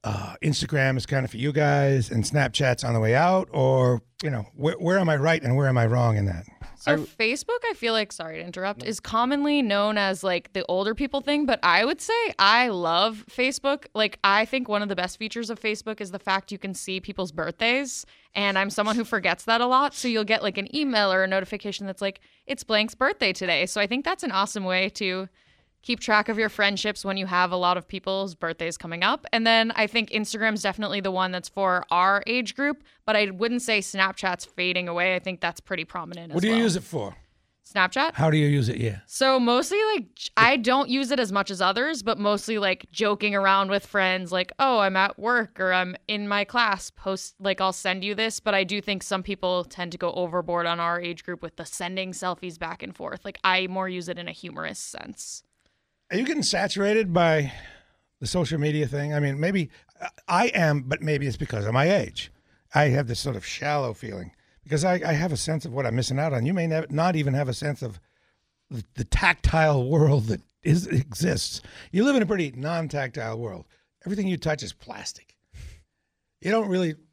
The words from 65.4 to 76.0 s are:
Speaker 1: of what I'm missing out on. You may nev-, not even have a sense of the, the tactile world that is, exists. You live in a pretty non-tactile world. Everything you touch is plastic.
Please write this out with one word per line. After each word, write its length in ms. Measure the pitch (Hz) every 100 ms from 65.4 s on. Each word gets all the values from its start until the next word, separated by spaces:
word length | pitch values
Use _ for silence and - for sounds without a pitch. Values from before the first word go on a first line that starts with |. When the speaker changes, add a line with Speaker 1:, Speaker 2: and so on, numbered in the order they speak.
| - 156
Speaker 1:
of 80 | -
what 140 | 123 127
I'm 100 | 117
missing 240 | 123 135
out 140 | 156
on. 120 | 131 123
You 80 |
may 140 | 185 165
nev-, 240 | 160 143
not 240 | 143 175 160
even 180 | 143
have 140 | 135 139
a 60 |
sense 280 | 113 147 143
of 160 | 123 90 _ _ _ _ _ _ _
the, 140 | 120 - -
the 100 | 120
tactile 800 | - 180 175 - 160 156 143 123
world 380 | 156 151 139 110
that 160 | 107 _ _
is, 220 | 165 165 185
exists. 760 | - 139 110 175 139 - - - - -
You 100 | 175
live 140 | 254 269
in 40 |
a 40 | 190
pretty 260 | 202 151 131
non-tactile 800 | 147 170 160 143 131 113 113 113
world. 260 | 117 90 - _ _ _ -
Everything 220 | 202 190
you 80 | 175
touch 280 | 165 151
is 100 | 98
plastic. 640 | - - 104 - - _ _ _ - - - _ _